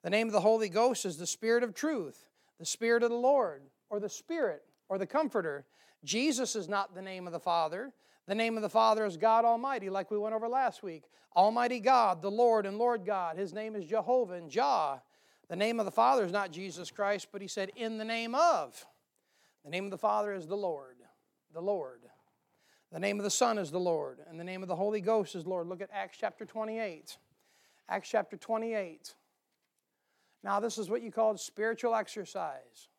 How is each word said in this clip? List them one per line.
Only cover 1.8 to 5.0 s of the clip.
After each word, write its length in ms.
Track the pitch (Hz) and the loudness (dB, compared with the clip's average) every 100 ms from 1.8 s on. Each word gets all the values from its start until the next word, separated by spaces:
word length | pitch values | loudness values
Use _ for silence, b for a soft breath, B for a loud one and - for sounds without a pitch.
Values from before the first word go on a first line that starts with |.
| 302 277 151 - _ _ _ _ | -2 -2 -4 -10 _ _ _ _
the 80 | 165 | -8
Spirit 380 | - 226 233 | -2 2 4
of 80 | 233 | 4
the 40 | 240 | 4
Lord, 540 | 254 277 196 139 139 _ _ | 4 4 2 -4 -16 _ _
or 80 | 208 | -6
the 100 | 202 | -6
Spirit, 540 | - - 330 226 151 _ _ _ | -10 -6 -2 0 -2 _ _ _
or 80 | |
the 80 | 190 | -4